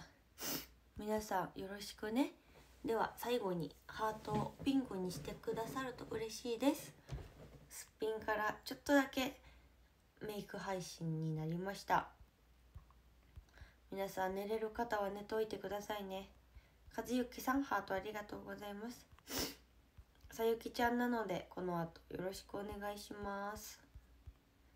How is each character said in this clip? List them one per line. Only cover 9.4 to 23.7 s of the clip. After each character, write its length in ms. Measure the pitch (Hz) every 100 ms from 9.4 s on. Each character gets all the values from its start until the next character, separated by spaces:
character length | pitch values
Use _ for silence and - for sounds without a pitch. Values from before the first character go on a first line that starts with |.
| - - - - - _ - - 214
メ 120 | 202
イ 60 |
ク 120 | - 202
配 240 | 190 185
信 380 | 170 - 165 156
に 160 | 160 156
な 80 |
り 140 | 156 170
ま 160 | 190
し 100 | 196
た。 240 | - 180 - - - - - - - - - - - - - - - - - - -
皆 160 | 190 196
さ 200 | 190 190
ん 60 |
寝 140 | 196 202
れ 100 | 220
る 120 | 220
方 280 | 220 233 214
は 120 | 196
寝 120 | 202
と 160 | 208 220
い 60 | 214
て 120 | 196
く 100 | 190
だ 140 | 208
さ 160 | 208 208
い 60 |
ね。 260 | 196 190 196 - - - - - - -
和 80 |
幸 360 | 220 247 247 -
さ 140 | -
ん、 80 | 277
ハ 140 | 277 202
ー 80 |
ト 100 | 196
あ 60 | 190
り 120 | 214
が 120 | 214
と 140 | 208 196
う 60 |
ご 120 | 202 196
ざ 120 | 208
い 60 |
ま 160 | 202 226
す。 160 | 247 - - - 269 - - - - - - - - -
さ 140 | -
ゆ 120 | 226 226
き 140 | -
ち 120 | -
ゃ 80 | 240
ん 80 | 240
な 100 | 247
の 180 | 233 208
で、 200 | 180 -
こ 100 | -
の 180 | 180 175
後 220 | 165 - -
よ 120 | -
ろ 80 | 180
し 100 | 196
く 100 | -
お 40 | 202
願 360 | 202 202 208
い 40 | 202
し 140 | -
ま 420 | 208 202 196 202 214
す。 240 | -